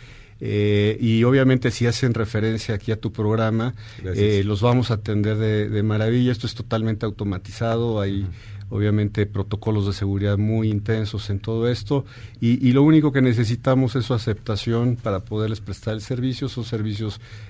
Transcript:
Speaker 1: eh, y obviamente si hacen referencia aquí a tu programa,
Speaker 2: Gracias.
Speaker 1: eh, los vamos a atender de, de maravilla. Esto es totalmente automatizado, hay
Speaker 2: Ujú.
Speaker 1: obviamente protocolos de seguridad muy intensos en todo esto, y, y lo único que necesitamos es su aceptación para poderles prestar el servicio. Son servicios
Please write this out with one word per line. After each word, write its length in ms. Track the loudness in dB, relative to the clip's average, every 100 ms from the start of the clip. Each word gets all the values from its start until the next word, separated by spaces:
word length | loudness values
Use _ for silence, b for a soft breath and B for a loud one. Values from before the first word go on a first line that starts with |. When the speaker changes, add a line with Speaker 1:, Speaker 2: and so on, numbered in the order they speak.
| B B B -10
Speaker 1:
eh, 580 | -4 0 2 4 2 2
y 240 | 2 4
obviamente 480 | 4 6 6 4 2
si 160 | 0 0
hacen 260 | 2 0
referencia 600 | 0 -2 -2 -2 -2 -4 -4
aquí 160 | -4
a 80 | -4
tu 120 | -4
programa, 600 | -2 0 2 2 0 -2 B B B
Speaker 2:
Gracias. 200 | -6 0
Speaker 1:
eh, 200 | 2 2
los 180 | 2 2
vamos 300 | 2 2 2
a 40 | -2
atender 420 | -2 0 0 0
de, 320 | 0 0 0
de 120 | 0
maravilla. 500 | 0 0 2 2 2
Esto 140 | 0 -4
es 80 |
totalmente 540 | -8 -4 -2 -2 -2 -4
automatizado, 920 | -4 -4 -4 -8 -6 -2 0 0 0
hay 240 | 0 -2
Speaker 2:
Ujú. 80 | -4 -8 B B -8
Speaker 1:
obviamente 560 | -2 2 2 2 0 -2
protocolos 640 | -2 -4 -4 -2 0 0
de 60 |
seguridad 440 | -2 -2 0 0 0
muy 320 | 2 0 0
intensos 640 | 0 0 -2 -2 -4 -4
en 80 | -4
todo 280 | -4 -2 0
esto, 380 | -2 -2 -2 -2 B B B
y, 280 | 2 4 4
y 60 |
lo 100 | 6
único 280 | 8 6 6
que 120 | 4
necesitamos 720 | 4 4 2 0 2 2 2 0
es 100 | 0
su 80 |
aceptación 840 | -2 -2 -4 -4 -4 0 0 0 0
para 200 | -2 -4
poderles 400 | -4 -4 -2 -4
prestar 340 | -8 -8 -6 -6
el 60 |
servicio. 480 | -6 -4 -4 -4 -6
Son 160 | -6 -6
servicios 540 | -4 -4 -4 -6 -8 B B B